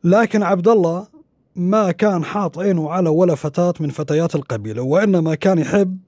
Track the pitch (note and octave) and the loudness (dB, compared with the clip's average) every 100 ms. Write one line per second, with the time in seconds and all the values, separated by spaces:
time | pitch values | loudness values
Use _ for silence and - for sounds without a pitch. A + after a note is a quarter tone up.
0 | F3 G3+ A3 G#3+ F3+ F#3+ F3 A3 E3+ F3 | 4 2 2 0 0 2 2 4 2 -2
1 | G3+ D#4 _ _ _ - F3 G#3+ G3 E3+ | -10 -20 _ _ _ -6 0 0 0 0
2 | G#3+ F#3 D3+ G3+ F3+ E3 G3 F3+ D3+ F3+ | 0 0 -2 -4 -4 -2 -2 0 -2 -2
3 | E3+ D#3 F3+ D3 D3+ D#3 F3 E3+ D3+ C3+ | 0 4 2 2 -4 -2 -2 -2 -6 -6
4 | D3 D3+ E3 D3+ - A2+ G#2 G#2+ C3 E3 | -4 -2 0 -4 -4 -8 -6 -6 0 2
5 | G#3 F#3 D#3+ D#3 F#3+ F3+ D3 G3+ F#3+ F#3 | 2 2 0 0 0 0 0 0 0 -4